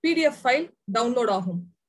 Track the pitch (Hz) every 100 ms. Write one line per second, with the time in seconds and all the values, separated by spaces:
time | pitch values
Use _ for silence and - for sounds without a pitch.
0 | 320 330 302 285 254 262 339 _ - 202
1 | 240 247 226 196 185 175 - _